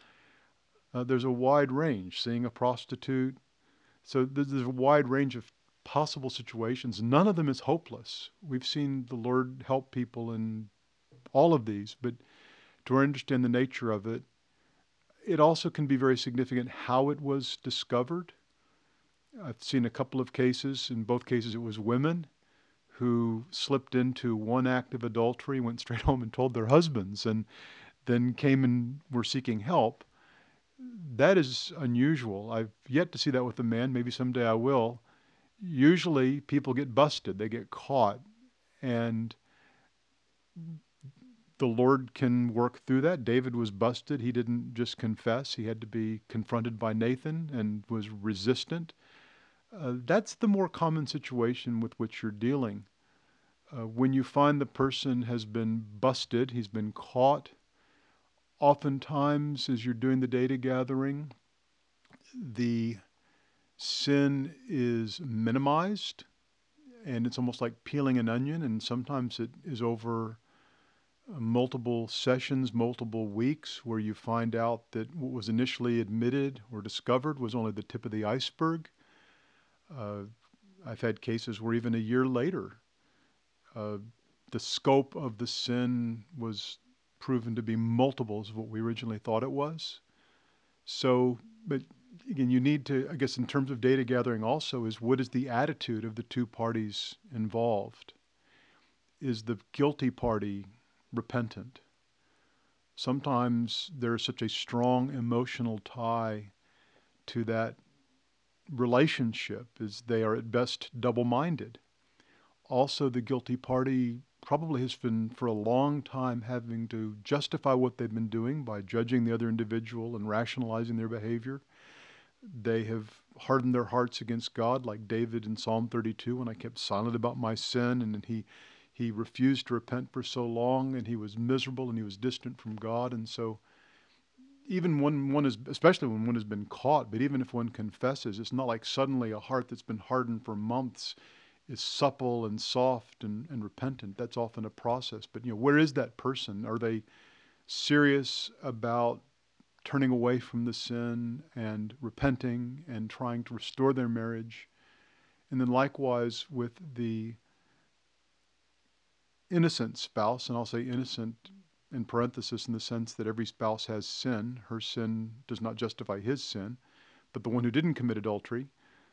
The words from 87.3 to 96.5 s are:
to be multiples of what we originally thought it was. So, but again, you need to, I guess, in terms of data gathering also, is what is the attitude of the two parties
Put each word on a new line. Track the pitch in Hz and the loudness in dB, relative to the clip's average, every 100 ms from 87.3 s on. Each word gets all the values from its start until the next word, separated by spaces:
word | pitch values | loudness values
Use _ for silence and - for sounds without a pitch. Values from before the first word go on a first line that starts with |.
| 127 117 | -2 0
to | 113 | -4
be | 113 113 | -2 0
multiples | 113 117 135 131 110 104 104 | 2 4 4 2 -4 -4 -8
of | 110 | -10
what | 113 | -8
we | 110 | -4
originally | 113 117 117 107 | -4 -4 -6 -6
thought | - 110 | -2 0
it | 135 | 0
was. | 139 147 160 - - _ _ _ _ _ _ _ _ | -2 -4 -4 -10 -12 _ _ _ _ _ _ _ _
So, | - - 131 127 127 123 - - 185 | -14 -2 2 4 4 0 -8 -16 -6
but | 135 131 - _ - 269 | -6 -6 -18 _ -18 -8
again, | 143 123 | -2 2
you | 127 | 4
need | 135 147 127 | 4 2 0
to, | 135 135 | -2 -2
I | 156 | -2
guess, | 131 - | -2 -2
in | 123 | -2
terms | 139 135 | 0 0
of | 123 | 2
data | 127 135 | 4 4
gathering | 123 123 123 110 | 4 2 2 0
also, | 110 151 - 127 | 0 -2 -2 -4
is | 113 107 | -4 -4
what | 113 131 | 0 2
is | 123 | 2
the | 123 135 | -2 0
attitude | 120 147 139 - 110 | 0 0 -2 -4 -4
of | 113 | -4
the | 110 | -8
two | - 123 | -6 -4
parties | 117 | -4